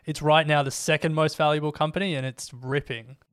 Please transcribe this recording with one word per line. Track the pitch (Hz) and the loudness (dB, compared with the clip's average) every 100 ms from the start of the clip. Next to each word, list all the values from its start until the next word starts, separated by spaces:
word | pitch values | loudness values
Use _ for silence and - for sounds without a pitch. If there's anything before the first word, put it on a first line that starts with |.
| - | -8
it's | 151 | -2
right | 147 156 151 | 4 4 6
now | 147 | 2
the | 135 | 2
second | - - 156 165 | -2 0 0 0
most | 156 156 - | 2 0 2
valuable | 151 151 151 | 2 2 -2
company, | - 156 175 196 143 | -2 -2 -2 -4 -4
and | 131 | -6
it's | 123 - | -8 -14
ripping. | 123 127 139 - 117 113 135 _ | -12 -4 -4 -4 -8 -12 -20 _